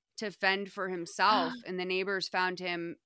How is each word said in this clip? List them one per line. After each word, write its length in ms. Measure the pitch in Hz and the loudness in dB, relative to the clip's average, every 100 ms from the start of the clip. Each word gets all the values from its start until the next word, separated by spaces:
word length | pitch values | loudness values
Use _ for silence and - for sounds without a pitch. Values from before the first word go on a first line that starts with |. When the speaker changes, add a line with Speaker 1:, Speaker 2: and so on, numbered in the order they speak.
| _ - | _ -8
Speaker 1:
to 140 | 214 | -8
fend 400 | 180 196 190 196 | 0 2 2 -2
for 180 | 202 190 | -6 -4
himself. 640 | 185 170 - 196 208 165 247 | -4 -4 2 6 6 2 -4
Speaker 2:
<gasps> 80 | - | -8
Speaker 1:
And 140 | 185 | -6
the 60 | 180 | -2
neighbors 420 | 185 190 196 180 | 0 0 -2 -2
found 320 | 190 185 180 | 0 0 0
him 380 | 180 175 170 - | -4 -4 -6 -10